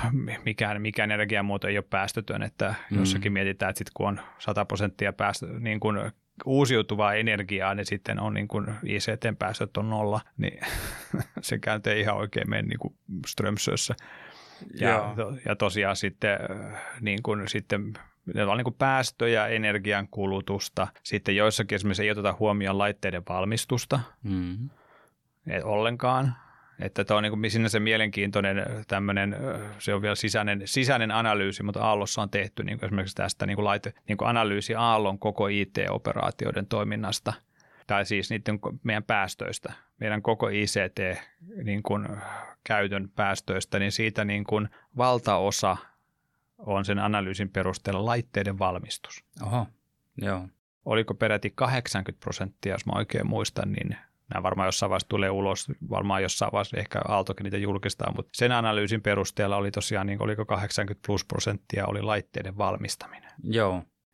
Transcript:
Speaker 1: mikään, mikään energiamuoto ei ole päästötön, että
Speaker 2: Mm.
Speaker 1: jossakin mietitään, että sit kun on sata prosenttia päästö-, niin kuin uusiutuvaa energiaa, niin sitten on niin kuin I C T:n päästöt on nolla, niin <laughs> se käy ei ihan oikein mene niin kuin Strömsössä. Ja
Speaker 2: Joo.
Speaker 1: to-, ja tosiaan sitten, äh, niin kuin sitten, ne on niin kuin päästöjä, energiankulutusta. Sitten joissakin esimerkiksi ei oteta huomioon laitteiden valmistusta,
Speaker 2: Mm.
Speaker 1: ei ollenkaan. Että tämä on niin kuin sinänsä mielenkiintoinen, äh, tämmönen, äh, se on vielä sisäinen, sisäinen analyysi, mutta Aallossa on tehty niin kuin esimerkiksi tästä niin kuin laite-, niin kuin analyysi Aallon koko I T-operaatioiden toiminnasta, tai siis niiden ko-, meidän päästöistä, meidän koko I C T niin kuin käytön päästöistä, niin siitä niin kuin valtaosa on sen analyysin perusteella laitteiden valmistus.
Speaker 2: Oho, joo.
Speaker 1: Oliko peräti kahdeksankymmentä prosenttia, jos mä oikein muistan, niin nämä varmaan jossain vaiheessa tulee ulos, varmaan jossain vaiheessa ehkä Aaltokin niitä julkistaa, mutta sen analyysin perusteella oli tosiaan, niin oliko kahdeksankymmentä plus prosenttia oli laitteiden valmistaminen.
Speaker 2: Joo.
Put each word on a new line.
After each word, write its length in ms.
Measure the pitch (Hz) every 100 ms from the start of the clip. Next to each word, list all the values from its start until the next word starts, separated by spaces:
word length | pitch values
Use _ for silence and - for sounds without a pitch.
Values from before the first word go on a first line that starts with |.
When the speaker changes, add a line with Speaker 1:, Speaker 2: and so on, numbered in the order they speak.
| 117 131 120 117
Speaker 1:
mikään, 380 | 117 110 104 104
mikään 280 | 107 107 107
energiamuoto 580 | 107 104 107 101 101 98
ei 100 | 101
ole 60 | -
päästötön, 520 | 95 98 - 107 104
että 320 | 104 - 101 107 -
Speaker 2:
Mm. 80 | 104
Speaker 1:
jossakin 340 | 95 98 101
mietitään, 380 | 98 98 98 95
että 80 | 95
sit 120 | 98
kun 140 | - 101
on 120 | 101 - -
sata 260 | - 101
prosenttia 480 | 101 98 101 - 101
päästö-, 480 | - 104 101 - 120
niin 200 | 117 107
kuin 180 | 107 104 101 - _ -
uusiutuvaa 680 | - 135 135 120 104 104 104
energiaa, 600 | 104 113 104 95 98 95
niin 120 | 101 101
sitten 340 | 101 - 101
on 140 | 107
niin 140 | 104 104
kuin 180 | 107 110 110
I 140 | - 104
C 220 | - 110
T:n 160 | 117 104
päästöt 400 | 98 104 104 -
on 140 | 107
nolla, 300 | 110 104 107 - -
niin 240 | - - - - - -
<laughs> 380 | - - - -
se 180 | - 113
käy 220 | 104 107 104
ei 140 | 107
ihan 160 | 104 101
oikein 340 | 104 - 101
mene 120 | 107 104
niin 100 | -
kuin 160 | - - - 95 -
Strömsössä. 680 | - 101 101 - - - - - - - - - - - -
Ja 80 | 101
Speaker 2:
Joo. 220 | 107 104 104
Speaker 1:
to-, 200 | 107 131
ja 120 | 110 104
tosiaan 400 | 104 101 98 95
sitten, 420 | 101 - 107 101 -
äh, 320 | 95 104 101 - -
niin 220 | 110 101
kuin 260 | 117 104 98
sitten, 440 | 113 - 104 104 104 - _ -
ne 100 | 107
on 120 | 101 110
niin 80 |
kuin 120 | 123 120
päästöjä, 680 | 135 135 123 - 117 113 107
energiankulutusta. 1400 | 113 107 104 98 101 98 107 98 95 - 98 - - 92 -
Sitten 340 | - 104 101 98
joissakin 400 | 107 - 101 107
esimerkiksi 260 | 104 95
ei 80 | 107
oteta 240 | 104 101 92
huomioon 400 | 107 101 98 98
laitteiden 440 | 101 101 98 90 87
valmistusta, 720 | 92 98 113 - 123 - 135 120 -
Speaker 2:
Mm. 480 | 104 95 90 95 135 - _ - _ _ _ _ -
Speaker 1:
ei 160 | 92
ollenkaan. 720 | 107 104 113 123 127 131 135 123 - - - -
Että 260 | 98 -
tämä 120 | 101 104
on 40 |
niin 100 | 107
kuin 180 | 104 110
sinänsä 300 | 117 113 110
mielenkiintoinen, 800 | 110 110 107 101 101 101 98 98
äh, 60 | 98 113 107
tämmönen, 460 | 98 101 101 101
äh, 260 | 98 131 107 104 101
se 160 | -
on 80 | 101
vielä 120 | 104
sisäinen, 480 | 101 107 110 104 101
sisäinen 460 | 95 139 127 131 110
analyysi, 520 | 110 113 104 98 95
mutta 180 | 104 101
Aallossa 400 | 110 107 98 -
on 80 | 101
tehty 340 | - 98 -
niin 140 | 101 107
kuin 80 | 101
esimerkiksi 280 | 98 95
tästä 320 | - 95 - 101
niin 100 | 101
kuin 80 |
laite-, 280 | 104 101 104 - -
niin 100 | 104
kuin 100 | 107
analyysi 460 | 120 110 101 -
Aallon 440 | 110 117 110 101 98
koko 300 | 107 104 101
I 180 | 101 98
T-operaatioiden 1000 | 107 98 - 107 - - - - - 101
toiminnasta, 680 | 104 104 107 101 101 - - _ _ _ - -
tai 200 | 101 101
siis 240 | 104 92
niiden 240 | 110 104 104 -
ko-, 100 | -
meidän 200 | 117 107
päästöistä, 720 | 104 107 95 - - - - - _ -
meidän 220 | 113 104
koko 260 | 110 110 110
I 160 | 104
C 280 | 104 - 92
T 60 | - 95 87 - _ 170 214
niin 180 | 113 101
kuin 260 | 104 104 104 104 - - - -
käytön 440 | - 107 101 98 98 -
päästöistä, 600 | 101 98 - 95 - 104
niin 140 | 98
siitä 320 | - 110 104
niin 200 | 104 104
kuin 240 | 101 107 104 - _ 127
valtaosa 800 | 123 123 120 95 98 - 101 87 - _ _ _ _ _ _ _
on 260 | 196 98
sen 140 | 98 101
analyysin 500 | 104 104 95 95 98
perusteella 560 | 95 92 92 - 95 110
laitteiden 520 | 120 117 104 101 98
valmistus. 640 | 95 90 - - - - - -
Speaker 2:
Oho, 240 | 107 120 110 - _ _ _ -
joo. 320 | 101 95 90 - _ _
Speaker 1:
Oliko 300 | - 110 110
peräti 380 | 98 110 104 101
kahdeksankymmentä 720 | - 127 131 - 98 95 95
prosenttia, 500 | - - 98 - 101
jos 120 | 92 -
mä 60 |
oikein 320 | 98 107 - 104
muistan, 460 | 107 107 - 98
niin 240 | 101 - 110 - _ -
nämä 80 | 95
varmaan 240 | 92 92 95
jossain 240 | - 104
vaiheessa 180 | 95 -
tulee 220 | 104 95
ulos, 360 | 98 98 101 - 135 -
varmaan 320 | 101 98 98
jossain 300 | 95 - 107
vaiheessa 240 | 107 101 98
ehkä 240 | 101 104 -
Aaltokin 360 | 101 95 95
niitä 120 | 101 101
julkistaa, 540 | 101 98 98 - - -
mutta 140 | -
sen 180 | - 123
analyysin 500 | 120 113 107 104 110
perusteella 540 | 104 101 95 - 101 101
oli 140 | 101
tosiaan, 360 | 101 - 104 98
niin 160 | 101
oliko 220 | 107 107 107
kahdeksankymmentä 600 | 98 101 - 101 101 -
plus 180 | 101
prosenttia 640 | - - - 101 - 98 98
oli 160 | 101
laitteiden 560 | 104 104 - - 98 98
valmistaminen. 720 | 98 98 104 - - - - -
Speaker 2:
Joo. 380 | - 113 101 90 - _ _